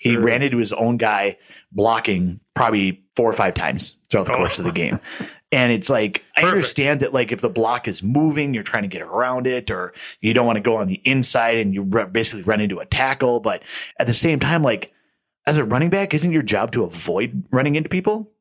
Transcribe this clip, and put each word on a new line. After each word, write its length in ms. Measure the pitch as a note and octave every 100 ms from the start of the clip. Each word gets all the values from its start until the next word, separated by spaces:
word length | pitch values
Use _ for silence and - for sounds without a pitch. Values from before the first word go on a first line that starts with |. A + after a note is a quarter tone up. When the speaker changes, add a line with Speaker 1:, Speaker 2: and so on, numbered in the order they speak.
Speaker 1:
He 120 | A#2+
Speaker 2:
Sure. 80 | A#2
Speaker 1:
ran 200 | A#2 A#2+
into 160 | C#3 B2
his 140 | G#2+
own 240 | - A2+ A#2+
guy 420 | A2+ G#2 G2+ - - - _
blocking 680 | F#2+ A2 A2+ A2+ F#2 F2+ F2 _
probably 480 | - A#2 G#2+ F#2+ F#2 _ -
four 120 | A2+
or 40 |
five 220 | A2 F#2+
times 420 | E2+ E2 C2 - - -
throughout 180 | G#2+ F2+
the 60 |
Speaker 2:
Oh. 20 | -
Speaker 1:
course 240 | E2+ -
of 40 |
the 60 | E2+
game. 300 | E2+ D2+ G2 - - - - _
And 220 | B2+ B2
it's 180 | A#2 F#2+
like, 320 | B2 G#2 - - -
I 60 |
Speaker 2:
Perfect. 120 | E3+
Speaker 1:
understand 460 | G3 D3 - C#3 C#3+
that, 120 | C3
like, 200 | C3 A#2
if 80 | A#2+
the 80 | A#2
block 400 | F#2+ A2+ A#2+ A2+
is 120 | F#2
moving, 540 | G2 C#3+ D#3 D3 C#3+
you're 80 | A#2+
trying 220 | G2 A2+
to 40 | G2
get 140 | F2+
around 460 | - G2+ B2+ B2+ B2+
it, 240 | B2+ -
or 200 | F#2 F2+ - - -
you 140 | G#2+
don't 120 | A#2 A#2+
wanna 140 | A2
go 160 | A#2 A2+
on 100 | F#2+
the 140 | F#2
inside 540 | B2+ C3+ B2+ B2+ A#2 A#2
and 160 | G#2
you 80 | F#2+
ru-, 240 | G2 A2 F#2
basically 360 | G#2+ A2+ G#2+
run 160 | F#2 G#2+
into 180 | G#2+ F2
a 80 | -
tackle. 540 | - C3 C3+ B2+ A#2+
But 240 | G#2+ F#2 - - - -
at 80 | A#2+
the 60 |
same 260 | A#2 E3 D3
time, 240 | C3+ E3
like, 300 | C#3 G#2 - _ _ _ _ _ -
as 100 | D3+
a 60 |
running 260 | A2 B2 E3+
back, 240 | G3 G3
isn't 160 | D3+ E3+
your 120 | D#3+
job 280 | G#2+ G#2 A2
to 120 | A#2
avoid 580 | F2+ E2+ - F2+ A#2 B2+ -
running 240 | B2+ D3
into 140 | D3+ D#3
people? 420 | F#3 F#3 G#3+ G#3 _